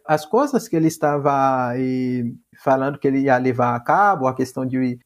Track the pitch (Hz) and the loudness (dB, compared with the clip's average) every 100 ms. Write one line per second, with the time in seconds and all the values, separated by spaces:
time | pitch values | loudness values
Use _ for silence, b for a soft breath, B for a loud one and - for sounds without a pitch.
0 | - 151 - 226 285 247 - 165 160 160 | -2 -2 0 0 2 -2 -2 0 0 0
1 | 151 147 139 139 135 131 123 123 131 127 | -2 0 0 2 2 0 -2 -2 -2 -2
2 | 127 123 120 - _ - - 135 135 143 | -2 -2 -4 -8 _ -6 0 0 0 -2
3 | 139 135 139 127 127 120 120 120 120 160 | -2 0 2 2 0 0 0 0 0 2
4 | 202 185 131 123 131 - 131 131 127 123 | 4 2 0 -2 -4 -4 -4 -2 -4 -6